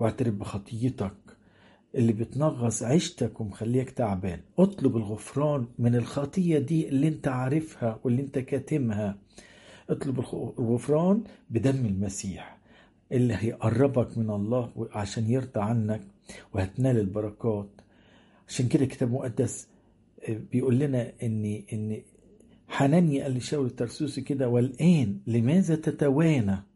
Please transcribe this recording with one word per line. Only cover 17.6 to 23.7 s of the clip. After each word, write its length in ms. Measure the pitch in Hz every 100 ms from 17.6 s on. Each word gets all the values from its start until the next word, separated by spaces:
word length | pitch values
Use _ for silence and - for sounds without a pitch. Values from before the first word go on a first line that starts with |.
| 101 - - _ _ - _ _ -
عشان 200 | - 123
كده 140 | 151
الكتاب 260 | 131 - 123
المقدس 600 | 127 120 123 120 - - _ _ _ _ - -
بيقول 500 | 110 - 127 131 123
لنا 340 | 147 127 117 -
ان، 400 | 120 110 104 104 -
ان 280 | 110 107 107 - _ - - - - -
حنانيا 540 | - 139 170 165 139
قال 120 | 139
لشاول 320 | 123 - 151
الترسوسي 540 | 127